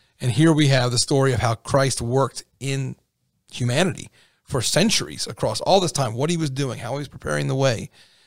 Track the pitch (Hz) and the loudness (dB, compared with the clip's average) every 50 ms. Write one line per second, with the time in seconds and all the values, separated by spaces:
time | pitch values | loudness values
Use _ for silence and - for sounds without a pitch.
0 | _ _ _ - - 123 104 147 160 165 156 151 151 139 135 127 123 123 120 117 | _ _ _ -6 -4 0 2 4 6 6 6 6 4 4 4 4 2 0 0 -2
1 | - - 147 135 135 135 123 98 127 127 113 - - - - 139 139 135 - - | 0 2 2 2 2 2 2 2 0 0 -2 -2 -4 0 2 2 2 2 -2 -4
2 | 120 117 123 135 135 127 - - - _ _ - 127 139 135 135 131 127 123 _ | -4 -2 0 0 0 0 -2 -8 -16 _ _ -10 -8 -6 -4 -4 -6 -6 -8 _
3 | _ _ _ _ _ _ _ _ _ _ - - 123 120 120 151 190 170 104 - | _ _ _ _ _ _ _ _ _ _ -8 -4 -2 0 2 2 2 2 0 -6
4 | - - _ _ _ _ _ _ _ - - 131 - - - 147 196 226 - - | -10 -18 _ _ _ _ _ _ _ -6 -4 -2 -2 0 2 2 4 4 2 0
5 | - 76 73 - - - 107 - - 113 110 - - 131 180 202 180 156 - 143 | -2 -4 -8 -10 -8 -8 -6 -4 -2 -2 -2 -2 0 2 2 4 2 2 -2 -2
6 | 135 110 110 117 139 165 175 165 160 143 131 139 143 127 107 - - 110 135 143 | -2 -2 -2 -2 -2 -2 -2 -2 -4 -4 -4 -4 -4 -6 -6 -8 -8 -8 -8 -8
7 | 143 - - 135 - 151 151 147 143 139 135 131 135 135 113 - - - _ - | -8 -12 -14 -12 -6 -4 -4 -2 -2 -2 0 0 2 0 0 -2 -6 -12 _ -20
8 | - _ _ _ _ | -20 _ _ _ _